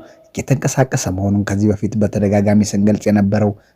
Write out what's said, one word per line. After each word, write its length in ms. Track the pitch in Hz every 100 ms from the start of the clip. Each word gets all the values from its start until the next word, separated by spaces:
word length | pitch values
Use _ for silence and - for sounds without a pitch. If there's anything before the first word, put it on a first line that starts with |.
| - - _
እየተንቀሳቀሰ 800 | - - 135 135 - 131 135 -
መሆኑን 320 | 92 101 101
ከዚህ 240 | 101 98 107
በፊት 240 | 101 101 107
በተደጋጋሚ 640 | 104 104 98 104 101 104
ስንገልጽ 400 | 98 101 104 104
የነበረው 480 | 104 104 98 104 104 - _